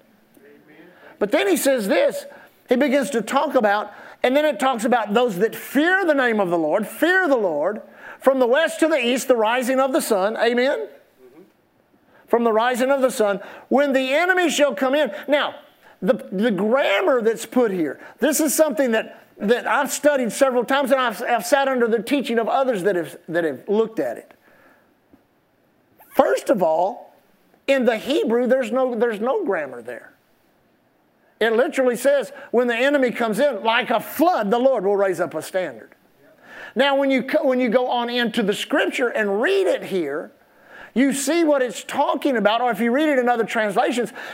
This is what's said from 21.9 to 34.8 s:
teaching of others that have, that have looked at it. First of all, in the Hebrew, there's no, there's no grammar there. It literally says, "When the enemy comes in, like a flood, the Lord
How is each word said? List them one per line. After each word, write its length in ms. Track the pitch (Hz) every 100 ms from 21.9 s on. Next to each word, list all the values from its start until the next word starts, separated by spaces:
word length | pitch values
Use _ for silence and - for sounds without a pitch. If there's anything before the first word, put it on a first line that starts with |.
| 226
teaching 360 | 185 277 233 226
of 100 | 220
others 360 | 247 262 214
that 100 | 180
have, 240 | 175 151 - -
that 160 | 170
have 240 | 160 127 -
looked 300 | 208 220 170
at 180 | 131 107
it. 180 | - - _ _ _ _ _ _ _ _ _ _ _ _ _ _ _ _ -
First 360 | - - 403 -
of 120 | 233
all, 540 | 170 160 190 254 - _ _ _ _ _ -
in 180 | 269
the 120 | 240 220
Hebrew, 500 | - 311 392 233 247
there's 240 | 262 226
no, 240 | 247 254
there's 260 | 233 240 202
no 240 | 240 427
grammar 380 | 311 180 139 120
there. 300 | 117 120 - _ _ _ _ _ _ _ _ _ _ _ _ -
It 140 | 226
literally 420 | 226 294 269 254 233
says, 360 | 269 285 214 - -
"When 160 | 226 247
the 100 | 233
enemy 360 | 269 294 254
comes 260 | - 226 202
in, 240 | 294 214
like 280 | 226 233 226
a 80 | 226
flood, 500 | - - 330 320 202
the 80 | 240
Lord 260 | 262 247